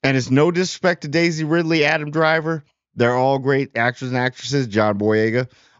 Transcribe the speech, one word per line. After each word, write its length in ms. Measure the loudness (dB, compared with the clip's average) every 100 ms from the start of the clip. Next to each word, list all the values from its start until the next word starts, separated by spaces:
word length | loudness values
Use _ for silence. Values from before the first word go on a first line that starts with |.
And 160 | 2 0
it's 140 | 2
no 180 | 2 2
disrespect 520 | 2 -4 -2 -2 -2
to 40 | -2
Daisy 360 | 0 0 -2
Ridley, 420 | -2 -2 0 0 2
Adam 240 | 0 -2
Driver. 540 | 0 0 0 -2 -6 _ _ _ 0
They're 200 | 2 2
all 220 | 2 0
great 400 | 0 0 -2 -2
actors 320 | -2 -2 -6
and 80 | -2
actresses, 480 | -2 -4 -4 -2 0
John 320 | 0 2 2
Boyega, 500 | 2 2 2 0 -4 _ _